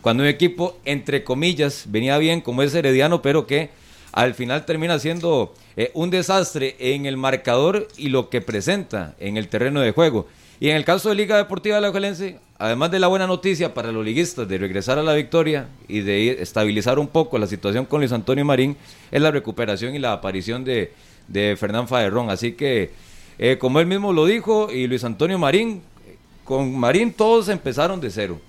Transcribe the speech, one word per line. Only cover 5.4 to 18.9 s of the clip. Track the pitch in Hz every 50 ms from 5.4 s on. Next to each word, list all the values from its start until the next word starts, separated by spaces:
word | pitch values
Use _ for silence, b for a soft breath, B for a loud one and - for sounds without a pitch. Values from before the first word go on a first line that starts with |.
| 107 - b b b b b
eh, | - 113 127 -
un | 156 170 180
desastre | 175 185 170 185 190 190 180 - - 156 135 135 - -
en | 127 127 135 143 143
el | 139 135
marcador | 131 131 135 135 127 - - 120 127 143 170 196 208 208 - -
y | - 143 143
lo | 131 131 120 -
que | - 123
presenta | 95 - 113 104 92 147 120 127 - - - 104 90 76 - -
en | - 98 104
el | 110 107 87
terreno | - 107 120 131 143 147
de | 135 113 101
juego. | 147 170 160 123 107 90 B B B B B B B
Y | 127 147
en | 151
el | 156 143
caso | - 175 190 185 214
de | 208
Liga | 196 214 185 214
Deportiva | 208 202 - 190 185 - 208 208
Alajuelense, | 208 208 202 185 196 196 202 196 160 196 190 175 - _ _ _ _
además | 104 110 117 123 147 170
de | 170 190
la | 185
buena | 180 185 190 185
noticia | 185 185 - - 190 190 151 175 156 -
para | 131 113 113 113
los | 110 110
liguistas | 107 113 143 175 170 - - 117 92
de | 95 92
regresar | 98 95 92 101 92 - 127 147
a | 151
la | 160 151
victoria | 151 151 113 - 165 160 156 151 143 127 - - - -
y | - 98 107
de | 101 98 101 101
ir, | 110 120 127 -
estabilizar | 90 - - 110 107 107 104 107 98 120 127 143
un | 151
poco | - - 165 160 160 - 117
la | 107
situación | 92 101 90 - 104 101 120 131
con | - - 151
Luis | 143 123 123
Antonio | 117 98 - 135 139 143
Marín, | 147 139 123 131 139 143 B B B